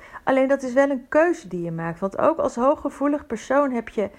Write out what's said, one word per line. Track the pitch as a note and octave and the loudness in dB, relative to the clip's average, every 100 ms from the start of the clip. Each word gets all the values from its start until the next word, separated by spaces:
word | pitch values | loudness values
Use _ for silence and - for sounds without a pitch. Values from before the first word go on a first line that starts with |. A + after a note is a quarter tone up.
| - - | -20 -6
Alleen | - C4+ C4 | 0 2 2
dat | C#4 | 0
is | C4 | 2
wel | B3 C#4 | 2 2
een | C4+ - | 0 0
keuze | D4+ F4 E4+ F3+ | 2 2 0 -6
die | F3 | -8
je | E3+ | -6
maakt. | E3 E3 E3 | -6 -6 -4
Want | F#3+ - | -6 2
ook | C#4 D#4+ | 2 2
als | - | -2
hooggevoelig | A#3 C4 - C#4+ - C#4+ D4 - | 0 2 2 -4 -2 -2 -2 -4
persoon | A3 - C4+ C#4+ | -8 0 0 2
heb | A#3 A3 | -2 -4
je | A3+ G3 | -4 -6